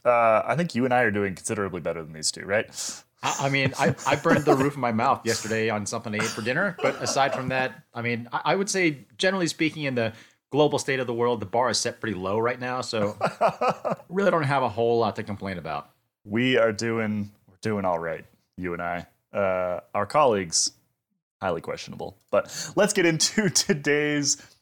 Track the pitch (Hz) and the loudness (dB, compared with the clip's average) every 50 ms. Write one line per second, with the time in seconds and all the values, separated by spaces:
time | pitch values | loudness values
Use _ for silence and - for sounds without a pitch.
0 | - 123 120 117 117 113 110 104 - 113 123 156 180 165 - 117 131 127 123 123 | 2 4 4 6 6 6 6 4 4 2 0 0 0 -2 0 0 0 2 4 4
1 | 123 107 101 104 101 98 87 - - - 110 104 98 95 87 87 73 85 82 82 | 4 4 2 2 0 0 -2 -4 -6 -6 -4 -2 -2 -4 -4 -4 -4 -4 -4 -6
2 | 80 78 80 78 78 - - - 76 87 101 113 - - - - - - - - | -8 -10 -10 -6 -4 -4 -4 -4 -4 0 0 0 0 -2 -8 -10 -8 -8 -10 -12
3 | - _ _ - - 139 151 - 139 139 139 139 135 131 - - 139 - 131 - | -16 _ _ -6 -4 -4 -2 0 0 0 2 2 2 0 2 2 2 2 2 0
4 | - 135 147 147 - 165 160 - 143 147 147 131 135 139 135 143 123 120 110 110 | 0 0 0 2 2 2 2 4 4 4 4 4 2 0 0 -2 -2 0 0 2
5 | 123 135 120 - - 113 107 - - 107 113 113 110 113 107 104 101 - 120 110 | 2 2 2 0 0 -2 -2 -2 -2 -2 -2 0 0 0 -2 -2 -4 -4 -6 -6
6 | - 113 104 107 110 110 - 120 107 120 131 165 202 196 - - - 135 131 - | -6 -4 -4 -2 -2 -2 -4 -4 -4 -2 -2 0 -2 -2 -2 -2 -2 -2 -2 -2
7 | 131 120 - 139 139 139 - 135 127 127 131 131 127 127 - - - _ - 120 | -4 -2 2 2 2 2 0 -2 -4 -2 -2 -2 -2 -2 -4 -10 -20 _ -10 -6
8 | 117 120 120 117 120 - - 156 - 151 170 196 196 202 - 190 180 160 147 131 | -4 -2 -2 -4 -4 -6 -6 -4 0 0 0 0 0 0 0 2 2 2 0 -2
9 | - _ _ - 190 185 196 190 175 147 - - 160 147 - 160 147 135 127 120 | -10 _ _ 0 0 2 2 2 0 0 0 0 -2 -2 -2 -2 -4 -2 0 0
10 | 113 110 - - - - _ _ _ - 135 143 151 147 147 131 - 143 135 131 | 0 -2 -2 -8 -20 -20 _ _ _ -2 2 4 4 4 4 0 0 0 -2 -2
11 | 127 120 117 117 120 123 123 110 107 98 - 117 127 117 104 - - 117 - - | -2 -2 -2 0 0 0 0 -2 -4 -2 0 0 2 2 0 0 -2 -2 -4 -4
12 | - 110 95 90 92 95 104 110 113 123 123 123 123 127 127 127 123 - 117 107 | -4 -4 -4 -2 -2 -2 0 0 0 0 -2 -4 -6 -6 -6 -6 -6 -4 -2 -2
13 | 101 104 104 - - 202 - - 226 196 - - 247 254 - - - 240 220 - | 0 -2 -2 -2 -4 -4 -2 2 0 0 0 2 0 -2 -2 -2 -2 -4 -4 -6
14 | - - 175 196 196 185 170 165 147 135 143 135 127 117 98 117 117 117 120 113 | -8 -8 -2 0 2 2 2 2 2 2 2 2 0 0 0 0 2 2 4 2
15 | 113 101 - 113 110 - 101 - 95 98 95 85 73 80 73 73 - - _ _ | 2 0 -2 -4 -8 -8 -8 -8 -6 -8 -8 -8 -6 -6 -8 -8 -8 -12 _ _
16 | _ _ _ _ - 104 101 117 127 131 131 113 113 113 104 98 113 117 113 113 | _ _ _ _ -10 -4 -2 0 2 4 4 4 4 4 2 0 -2 -2 0 0
17 | 110 107 107 104 101 104 - _ _ _ _ - - 113 107 101 95 90 87 82 | -2 -2 -2 -4 -4 -6 -10 _ _ _ _ -8 -4 -2 -2 0 0 0 0 0
18 | 82 82 80 - - - _ _ _ _ _ 92 90 87 85 87 87 85 87 87 | -2 -4 -6 -8 -10 -16 _ _ _ _ _ -8 -6 -6 -4 -4 -4 -4 -4 -6
19 | - - _ _ _ _ - 101 98 95 92 92 90 90 90 - - _ - 101 | -8 -12 _ _ _ _ -2 0 0 0 0 0 0 -2 -4 -4 -6 _ -2 -2
20 | 104 104 - 151 147 123 107 98 92 82 - - - - - _ _ _ _ _ | -2 0 2 4 4 4 4 2 0 -2 -2 -2 -2 -2 -4 _ _ _ _ _
21 | _ _ _ _ _ _ _ - 98 95 85 82 - - - - - - 90 - | _ _ _ _ _ _ _ -6 -4 -2 -2 -4 -4 -8 -10 -10 -10 -14 -12 -12
22 | - - - _ _ - 104 98 - - - - - - - 175 208 - - 190 | -12 -12 -14 _ _ 0 0 0 0 0 -6 -12 -10 -4 2 2 2 4 4 4
23 | 175 170 165 151 - - - 220 214 165 - - - - 185 147 143 147 147 147 | 4 4 4 4 2 0 2 2 0 2 2 2 2 2 0 0 2 0 2 2
24 | 147 147 147 147 143 139 - - - - - _ | 2 0 0 0 0 -2 -2 -4 -6 -20 -20 _